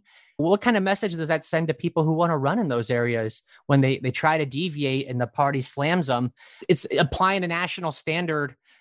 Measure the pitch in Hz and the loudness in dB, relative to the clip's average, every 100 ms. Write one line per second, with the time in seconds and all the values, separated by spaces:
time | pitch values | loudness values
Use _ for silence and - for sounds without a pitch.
0 | - _ _ - 160 208 240 220 190 196 | -12 _ _ -2 2 2 2 2 2 0
1 | 202 165 156 156 - 160 160 151 170 165 | -2 -4 -2 -2 0 -2 0 -2 -2 0
2 | 156 160 170 151 139 220 165 120 113 120 | 2 2 2 2 0 0 0 0 0 0
3 | 120 117 110 - - - - 139 131 135 | 2 0 -2 -6 -14 -10 2 4 4 2
4 | 127 - 156 160 143 135 180 147 135 135 | -4 0 2 2 -2 -4 -4 -2 -2 -2
5 | 135 123 123 - 143 135 127 - 147 180 | -2 -4 -4 0 0 0 -2 -2 0 0
6 | 135 123 123 - - - - 165 - 143 | 0 0 -2 -6 -20 -4 0 0 0 0
7 | - - 190 196 175 170 175 - 165 - | 0 2 2 2 -2 -2 -4 -4 -6 -4
8 | 156 165 170 151 139 - _ _ | -4 -2 -2 -2 -4 -8 _ _